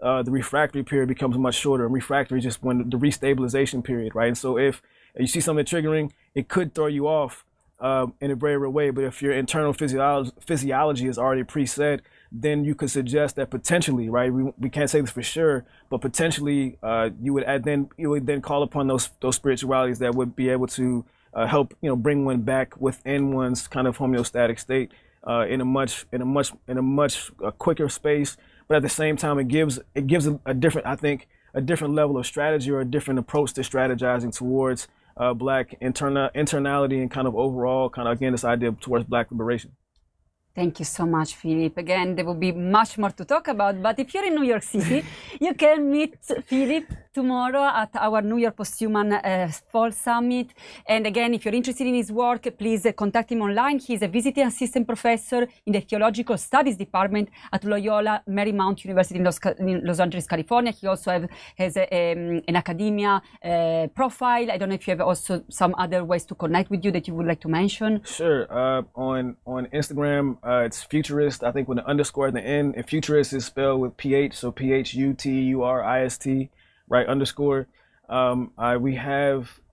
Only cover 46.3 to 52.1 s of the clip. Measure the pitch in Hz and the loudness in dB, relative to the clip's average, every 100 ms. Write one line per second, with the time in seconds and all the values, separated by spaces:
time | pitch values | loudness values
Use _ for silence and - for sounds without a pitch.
46.3 | - - 262 262 320 320 - - - 254 | -6 0 0 2 0 -4 -12 -10 -2 0
47.3 | 254 247 269 277 226 214 - 214 220 208 | 0 0 2 2 2 -2 0 2 2 2
48.3 | 233 233 - 208 - 220 214 208 208 196 | 2 0 0 -6 -2 0 2 2 0 0
49.3 | 185 175 151 - 226 226 - 247 233 240 | 0 0 -4 -2 0 0 0 0 0 2
50.3 | 247 247 - - - - 220 214 214 233 | 0 -4 -10 -20 -14 0 0 2 0 0
51.3 | 233 214 233 247 247 254 247 214 | 0 0 0 -2 -2 0 0 0